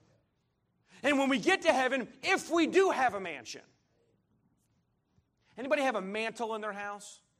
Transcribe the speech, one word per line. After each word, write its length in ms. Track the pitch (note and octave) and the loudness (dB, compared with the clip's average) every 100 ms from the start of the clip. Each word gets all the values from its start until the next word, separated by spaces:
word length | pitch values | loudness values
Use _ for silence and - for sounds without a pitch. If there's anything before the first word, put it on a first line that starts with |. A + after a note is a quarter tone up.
| _ _ _ _ _ _ _ _ _ - | _ _ _ _ _ _ _ _ _ -4
And 160 | C4 C#4 | 0 2
when 100 | C4+ | 2
we 100 | C4+ | 2
get 240 | A3+ F#4+ | 2 2
to 100 | F4 | 4
heaven, 360 | C4+ B3+ C4+ G#3+ - | 2 2 0 -4 -6
if 280 | E4 G4 - | 0 0 2
we 160 | E4 D#4+ | 2 4
do 240 | F4 F#4+ | 4 4
have 240 | - B3+ | 2 0
a 60 | G3 | 0
mansion, 420 | F3+ C#3+ A2+ - - _ _ _ _ _ _ _ _ _ _ _ _ _ _ _ _ _ _ - | -6 -10 -12 -16 -18 _ _ _ _ _ _ _ _ _ _ _ _ _ _ _ _ _ _ -12
anybody 260 | C4 D4 | -2 2
have 120 | C4+ | 2
a 80 | A3 | 0
mantle 520 | F#3+ G#3+ A3+ A3 A3+ | -4 -4 -4 -4 -6
in 60 | A3 | -4
their 120 | G#3+ | -6
house? 480 | G3+ G3+ G3+ - - _ _ | -8 -10 -12 -16 -20 _ _